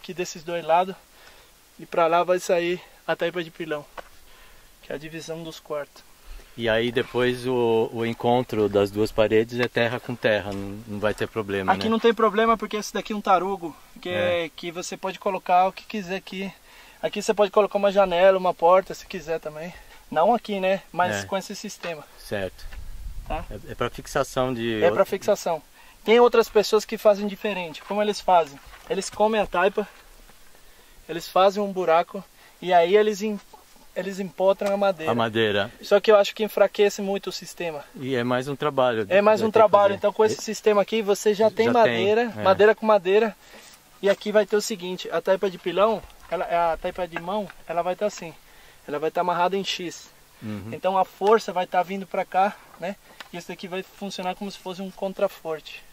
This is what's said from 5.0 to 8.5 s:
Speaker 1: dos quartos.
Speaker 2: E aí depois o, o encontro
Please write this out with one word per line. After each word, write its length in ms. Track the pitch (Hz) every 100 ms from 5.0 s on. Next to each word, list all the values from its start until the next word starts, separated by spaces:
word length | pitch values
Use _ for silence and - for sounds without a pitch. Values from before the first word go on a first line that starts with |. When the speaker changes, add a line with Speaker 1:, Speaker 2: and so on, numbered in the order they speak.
| 156 160 151 165
Speaker 1:
dos 160 | 165 160
quartos. 440 | - 151 139 - - - - - - -
Speaker 2:
E 140 | 113
aí 220 | 113 120
depois 560 | 123 117 120 123 123 123
o, 420 | 127 117 113 113
o 140 | 113 117
encontro 640 | 113 120 123 127